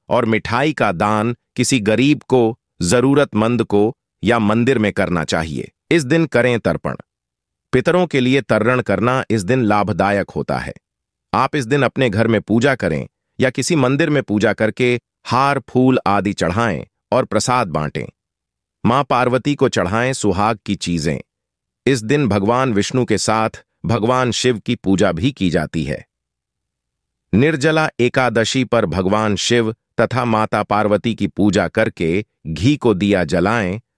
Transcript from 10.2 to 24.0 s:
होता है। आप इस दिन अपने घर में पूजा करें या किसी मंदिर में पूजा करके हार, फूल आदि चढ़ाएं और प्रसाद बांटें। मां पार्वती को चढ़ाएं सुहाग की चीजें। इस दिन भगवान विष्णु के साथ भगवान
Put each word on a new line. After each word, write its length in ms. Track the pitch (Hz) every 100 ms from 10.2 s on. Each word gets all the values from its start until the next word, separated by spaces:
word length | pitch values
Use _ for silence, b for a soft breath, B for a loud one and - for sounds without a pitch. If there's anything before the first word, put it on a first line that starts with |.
| 92
होता 280 | 78 69 65
है। 160 | 67 - _ _ _ _ _
आप 220 | 104 131 151
इस 100 | 113
दिन 180 | 143
अपने 260 | 120 - 127
घर 180 | 98 113
में 140 | 107
पूजा 340 | - 110 135 131
करें 320 | 90 76 58 _ _ -
या 100 | 127
किसी 260 | 127 127 170
मंदिर 340 | 127 139 165
में 140 | 147
पूजा 300 | - 101 107
करके 460 | 101 110 - 123 123 _ _ -
हार, 360 | 120 139 139 -
फूल 300 | 123 127 131 -
आदि 260 | 101 98
चढ़ाएं 520 | 98 85 92 117 76 50 _ -
और 140 | 117 123
प्रसाद 420 | 107 113 127 107
बांटें। 380 | 78 76 71 57 - _ _ _ _ _ _ 101
मां 180 | 127
पार्वती 520 | 143 127 123 123 143 143
को 140 | 127
चढ़ाएं 440 | - 87 110 127
सुहाग 460 | 131 104 90 104 113 -
की 100 | 95
चीजें। 420 | - 85 76 69 - _ _ _ _ _ -
इस 160 | 135
दिन 240 | 110 147 131
भगवान 460 | 101 98 123 131
विष्णु 320 | 101 98 131 120
के 120 | 101
साथ 320 | - 110 110 - _ _ -
भगवान 460 | 117